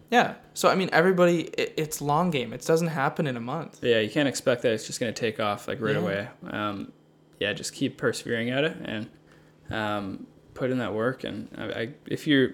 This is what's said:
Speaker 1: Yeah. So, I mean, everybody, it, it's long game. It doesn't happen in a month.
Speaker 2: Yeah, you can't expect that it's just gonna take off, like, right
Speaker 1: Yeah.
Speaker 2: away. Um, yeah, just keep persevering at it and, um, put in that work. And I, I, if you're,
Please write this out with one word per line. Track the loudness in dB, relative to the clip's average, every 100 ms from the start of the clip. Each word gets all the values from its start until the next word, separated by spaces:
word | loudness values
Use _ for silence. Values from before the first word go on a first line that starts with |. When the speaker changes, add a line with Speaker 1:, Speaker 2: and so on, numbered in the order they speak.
| 0
Speaker 1:
Yeah. | 2 2 0 -14
So, | 0 2
I |
mean, | 4 4
everybody, | 4 6 6 6 4 0 -2
it, | -2 -2
it's | -4 -4
long | 0 2 2
game. | 0 -2
It | -4
doesn't | 2 2 2
happen | 0 0 0 -2
in | -2
a |
month. | -6 -6 -8 -2
Speaker 2:
Yeah, | 2 4
you | 4
can't | 2 0
expect | 2 0 2
that | 2
it's | 0 -4
just | -6
gonna | -4
take | -2 -4 0
off, | -2 -2 -4
like, | -4
right | 0
Speaker 1:
Yeah. | 0
Speaker 2:
away. | 0 -2 -6 -12 -10
Um, | -6 -4 -6 -10 -16 _ _ _ -4
yeah, | -4
just | -2 -6
keep | -4 -4 -2
persevering | -2 -2 -4 -4 -2
at | -2
it | -2 -4
and, | -8 -8 -8 -14 _ -20 -20 _ -8
um, | -4 -2 -2 -4 -10 -14 -20 -20
put | -6 -4
in | -2
that | -2
work. | -2 -2 -2
And | -6 -8 -10 -10
I, |
I, | -8 -6 -6 -8 -8
if | -4 2
you're, | 4 4